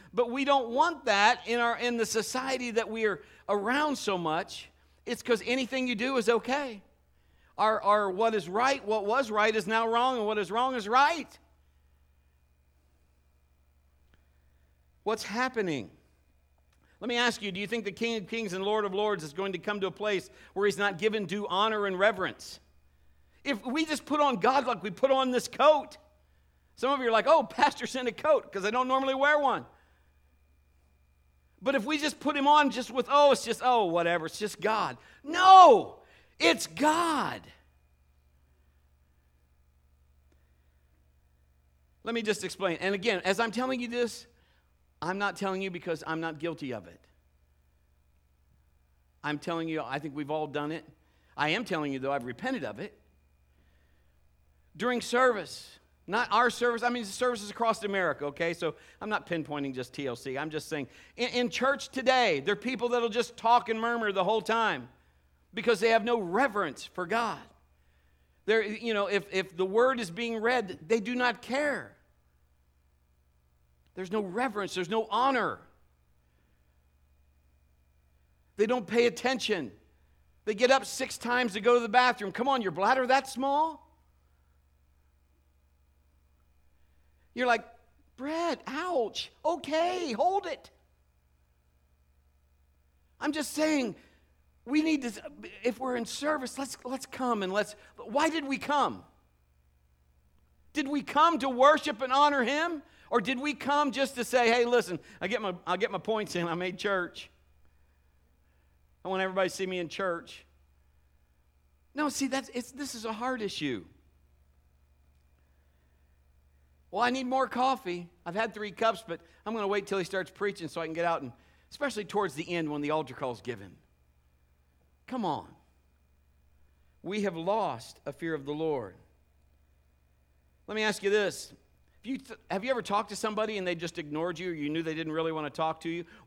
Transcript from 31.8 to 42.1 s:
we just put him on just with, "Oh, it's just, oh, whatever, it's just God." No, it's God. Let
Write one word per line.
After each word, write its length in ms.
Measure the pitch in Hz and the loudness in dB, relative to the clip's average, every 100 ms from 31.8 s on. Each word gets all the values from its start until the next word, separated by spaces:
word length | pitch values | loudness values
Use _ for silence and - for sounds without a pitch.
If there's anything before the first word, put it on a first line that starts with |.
we 140 | 220 302 | 0 0
just 220 | 294 - | -2 -2
put 160 | 277 294 | -2 2
him 100 | 277 | 6
on 240 | 302 285 | 6 6
just 220 | 220 233 | 0 -4
with, 160 | 254 - | -4 2
"Oh, 220 | 285 285 | 6 8
it's 100 | 247 | 6
just, 200 | 226 220 | 0 0
oh, 220 | 247 240 190 | 2 4 4
whatever, 400 | 170 170 170 160 | 2 2 0 -2
it's 120 | - | -6
just 220 | 208 - | -6 -2
God." 360 | 208 220 160 123 - - | -2 0 -2 -6 -16 -18
No, 760 | 277 349 370 381 349 208 131 - - - _ - | -4 6 12 12 12 12 6 -10 -20 -20 _ 0
it's 300 | 330 285 - | 2 2 -2
God. 720 | 160 294 320 339 294 190 98 - - _ _ _ _ _ _ _ _ _ _ _ _ _ _ _ _ _ _ _ _ _ _ _ _ _ _ _ _ _ _ _ _ _ _ _ _ _ _ _ _ _ _ _ _ | 0 2 4 2 0 -2 -6 -14 -20 _ _ _ _ _ _ _ _ _ _ _ _ _ _ _ _ _ _ _ _ _ _ _ _ _ _ _ _ _ _ _ _ _ _ _ _ _ _ _ _ _ _ _ _
Let 100 | - | -6